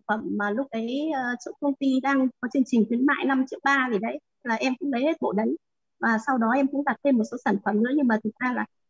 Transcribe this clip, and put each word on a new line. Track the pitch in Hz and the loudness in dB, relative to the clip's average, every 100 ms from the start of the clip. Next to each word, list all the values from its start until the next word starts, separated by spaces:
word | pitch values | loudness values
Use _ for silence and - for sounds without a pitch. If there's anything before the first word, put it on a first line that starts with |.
| - | -2
phẩm | 214 208 208 | -4 -2 -2
mà | 202 | -2
lúc | 214 269 | -2 -4
đấy, | 226 226 269 311 | -4 -4 -4 -2
ờ, | 277 247 247 | -2 -4 -6
chỗ | - - | -8 -4
công | 285 | -2
ty | 277 269 262 | 0 0 0
đang | 269 277 262 - | 2 2 0 -2
có | 247 | -4
chương | 277 247 | 0 2
trình | 233 208 | 2 2
khuyến | 240 269 | 2 2
mại | 277 269 | 2 0
năm | 269 262 | 0 0
triệu | - | -2
ba | - 277 254 | 0 2 2
gì | 214 | 0
đấy, | 226 277 _ _ | -2 -6 _ _
là | 240 | -4
em | 220 262 254 | -2 -2 -2
cũng | 285 | -2
lấy | 240 | 0
hết | 285 330 | 0 0
bộ | - | -2
đấy. | 196 226 320 _ _ _ - | 0 0 -2 _ _ _ -4
Và | 226 220 226 | 0 0 0
sau | 262 | 0
đó | 226 | 2
em | 254 277 | 2 0
cũng | 277 | 0
đặt | 285 226 | -2 0
thêm | 285 254 | 2 2
một | 220 | 2
số | 247 | -4
sản | - 202 | -2 -2
phẩm | 202 214 | 0 0
nữa, | 240 285 | 2 2
nhưng | 262 | 2
mà | 220 | 2
thực | 214 - | -2 -4
ra | 254 | -4
là | 240 - _ _ | -4 -6 _ _